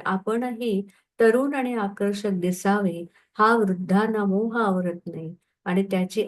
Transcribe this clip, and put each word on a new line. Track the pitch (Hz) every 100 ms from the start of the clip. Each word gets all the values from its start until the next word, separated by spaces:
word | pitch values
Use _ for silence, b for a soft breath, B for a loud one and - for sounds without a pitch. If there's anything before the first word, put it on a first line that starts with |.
आपणही | - 190 202 226 247 226 240 196 196 b b _
तरुण | 226 233 277
आणि | 277 254
आकर्षक | 240 202 202 202 202 208
दिसावे | 185 180 180 196 208 196 170 170 b b -
हा | 214
वृद्धांना | 233 202 185 180 185 220 220
मोह | 202 190 226 226
आवरत | 214 185 180 175 -
नाही | 160 165 175 _ _
आणि | 190 185
त्याची | 196 190 185 220